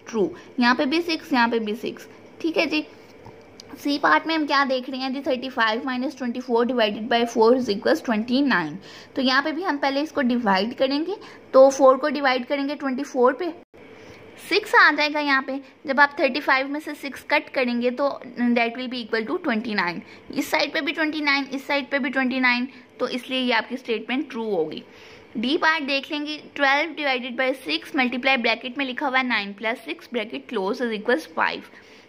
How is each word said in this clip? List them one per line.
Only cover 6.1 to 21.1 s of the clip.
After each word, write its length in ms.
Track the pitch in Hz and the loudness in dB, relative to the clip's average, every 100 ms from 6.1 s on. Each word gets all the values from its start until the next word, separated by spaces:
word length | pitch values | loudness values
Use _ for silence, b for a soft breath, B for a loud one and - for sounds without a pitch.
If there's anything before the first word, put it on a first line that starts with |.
| 262 | -4
ट्वेंटी 220 | 247 240 | -6 -6
फ़ोर 260 | 247 233 240 | 0 2 2
divided 420 | 247 214 208 220 | 2 2 0 0
by 120 | 233 240 | 2 2
four 160 | 247 226 254 | 4 6 6
is 120 | 240 | 2
equals 260 | 202 233 311 - | 0 2 0 0
twenty 340 | 214 233 247 | -2 0 2
nine। 320 | 285 185 156 180 B B B - | 2 2 0 -8 B B B -2
तो 60 | |
यहाँ 200 | 262 262 | 2 2
पे 100 | 294 | 0
भी 100 | 294 | -2
हम 140 | 370 285 | -2 -2
पहले 220 | 277 277 | 0 0
इसको 200 | 302 - | -2 0
divide 540 | 247 240 220 190 220 | 0 2 2 2 0
करेंगे, 420 | - 262 285 330 427 B B - | 0 0 0 -2 -6 B B 4
तो 180 | 262 269 | 8 8
फ़ोर 260 | 269 269 262 | 8 6 6
को 120 | 294 | 2
divide 380 | 294 277 262 240 | 2 2 0 0
करेंगे 280 | 285 277 | -2 -2
ट्वेंटी 280 | 294 277 254 | -4 -4 -4
फ़ोर 300 | 285 269 247 | -4 2 2
पे, 200 | 285 349 - - - B B B B B - - | 2 -4 -8 -18 -20 B B B B B -20 -2
सिक्स 260 | 370 427 | 0 4
आ 160 | 466 349 | 6 6
जाएगा 300 | 294 302 302 | 4 0 0
यहाँ 220 | 294 269 | 2 0
पे। 180 | 269 277 B B - | 0 -8 B B -2
जब 140 | 269 | 2
आप 160 | 285 - | 4 4
थर्टी 200 | 277 262 | 0 2
फ़ाइव 280 | 311 262 277 | 2 2 2
में 120 | 294 | -6
से 140 | 311 | -8
six 300 | 294 277 - - | -10 -10 -12 -2
cut 180 | 294 294 | 0 0
करेंगे 420 | 277 247 240 240 | -2 0 0 0
तो 180 | 247 277 - - - | 0 -2 -2 -10 -2
that 360 | 240 240 233 240 | 2 2 2 -2
will 120 | 254 | -8
be 140 | 247 214 | -8 -4
equal 240 | 226 226 | -4 -2
to 80 | 359 302 | -2 0
twenty 300 | 220 240 208 | -2 -2 -2
nine। 200 | 175 165 B B B | -2 -4 B B B
इस 160 | - 285 | -6 -4
side 220 | 311 302 | -2 -2
पे 80 | 320 | -2
भी 120 | 320 | -4
ट्वेंटी 280 | 320 311 | -2 -4